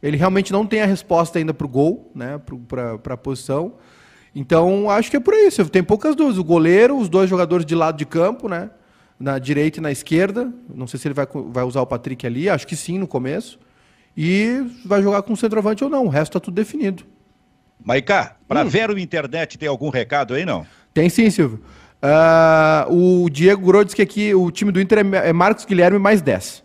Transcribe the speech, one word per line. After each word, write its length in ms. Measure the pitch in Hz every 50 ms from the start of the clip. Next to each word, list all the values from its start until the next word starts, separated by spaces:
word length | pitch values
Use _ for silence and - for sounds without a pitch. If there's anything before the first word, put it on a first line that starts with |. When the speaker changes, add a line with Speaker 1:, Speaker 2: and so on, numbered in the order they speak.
Speaker 1:
ele 160 | - 143 151 143
realmente 340 | 165 190 190 196 190 -
não 140 | 190 196 214
tem 160 | 202 226 214
a 40 | 214
resposta 520 | 196 196 175 - _ 180 165 170 160 - 175
ainda 160 | 160 156 156
pro 140 | - 151 143
gol, 440 | 120 135 143 160 196 247 - - _
né? 220 | - 123 127 143 147
Pro, 180 | 147 - 127 123
pra, 380 | 120 117 - 127 123 117 113 107
pra 180 | - - 127
posição. 600 | 120 _ 139 135 123 - - 135 143 165 214 240 _ _ _ _ _ _ _ _ _ _ _ _
Então, 540 | 143 139 - 170 160 165 180 190 202 208 214
acho 200 | 202 208 226 -
que 80 | - 285
é 20 |
por 140 | 240 - 403
aí, 160 | 440 427 392
Silvio. 220 | - - 196 151
Tem 120 | - 185 180
poucas 320 | - 208 196 - 302 302
dúvidas. 220 | 262 320 285 233 185
O 60 | 180
goleiro, 540 | 151 170 170 160 165 175 196 226 254 285 277
os 100 | 233 175
dois 220 | 156 185 190 185
jogadores 360 | 190 180 180 160 170 180 165
de 80 | 147 165
lado 240 | 165 160 160 160 147
de 80 | 151
campo, 440 | 147 - 165 165 196 233 247 - 214
né? 200 | 185 170 185 214 _ _ _ _ _ _ _ _ _ _
Na 220 | - 139 139 135
direita 400 | 127 131 147 143 147 156 151 -
e 20 |
na 100 | 160 151
esquerda. 600 | 139 - - - 156 160 185 196 196 226 247 254 240 - - - -
Não 140 | 123 127 123
sei 120 | - 131
se 80 | - 151
ele 80 | 139
vai 100 | 139 139
co-, 240 | 135 - 147 123 80
vai 140 | 120 127 123
usar 180 | 127 123 135
o 40 | 127
Patrick 420 | - 127 120 - - 131 120 - 123
ali. 220 | 120 123 156 196
Acho 180 | 190 143 - -
que 80 | -
sim, 240 | 151 - - 170 190
no 80 | 196 160
começo. 500 | - 131 123 131 147 190 240 - - _ _ _ _ _ _ _ _ _ _ _ _ -
E 440 | 151 165 185 196 214 226 247 262 277 240 240 - -
vai 160 | 180 196 202
jogar 200 | 196 202 202 202
com 100 | 196 -
o 60 | 226 190
centroavante 460 | - 220 208 220 202 208 220 208 269
ou 60 | 277
não. 160 | 311 277 254
O 40 | 202
resto 240 | 131 143 156 - -
tá 60 | 185
tudo 160 | - - 175
definido. 480 | 180 220 - - 294 285 196 190 175 - _ _ _ _ _ _ _ _ _ _ _ _ _ _ _
Speaker 2:
Maiká, 540 | - - 127 135 - - 202 190 - - - _ _ _
pra 160 | 135 143 147
Speaker 1:
Hum. 40 | -
Speaker 2:
Vero 320 | 131 190 226 220 208 196
Internet 580 | 180 147 - 165 143 131 123 165 165 151 - 120
tem 120 | 156 151
algum 200 | 143 123 143 151
recado 440 | 131 127 113 117 143 143 139 107 123
aí, 120 | 139 175
não? 200 | 180 127 87 78 - _ _ _ _ _
Speaker 1:
Tem 140 | - 156 175
sim, 220 | 170 - 226 220
Silvio. 320 | 185 - 170 135 110 107 - - - - - _ _ _
Ah, 880 | - 139 147 156 160 165 165 165 165 160 160 160 156 156 156 151 143 -
o 400 | 165 175 180 180 180 180 180 170
Diego 360 | 147 139 165 185 202 196 190
Gro 200 | 180 185 202 208
diz 80 | 202 -
que 80 | -
aqui 320 | 208 196 - 202 208 208 202
o 180 | 185 180 175
time 200 | 170 - 208 202
do 100 | 185 180
Inter 180 | 196 185 220 214
é, 300 | 208 196 190 190 - 165
é 40 | 165
Marcos 320 | 170 175 196 220 - -
Guilherme 320 | - 202 175 175 180 196 208
mais 220 | 196 202 220 202
dez. 420 | 156 139 110 92 98 - - - _